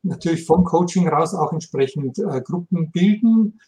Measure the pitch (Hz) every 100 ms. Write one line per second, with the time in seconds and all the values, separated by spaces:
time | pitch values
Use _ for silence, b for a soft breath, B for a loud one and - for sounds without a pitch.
0 | 185 - 170 165 - 165 180 165 180 185
1 | 175 147 165 196 151 160 - 139 135 151
2 | 135 - 147 135 127 175 175 175 160 175
3 | 190 208 226 226 214 b